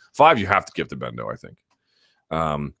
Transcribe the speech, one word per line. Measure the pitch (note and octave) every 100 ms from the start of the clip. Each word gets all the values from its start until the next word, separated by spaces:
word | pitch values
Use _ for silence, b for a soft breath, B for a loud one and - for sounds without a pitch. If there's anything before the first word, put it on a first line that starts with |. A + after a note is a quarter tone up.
| b
Five | - D#3 B2+
you | F#2
have | G2
to | -
give | - -
to | C2+
Bendo, | B1 A#1 G#1+
I | -
think. | G1+ - _ _ _ _ _ _ -
Um, | D#2+ D#2+ D2 C#2+ -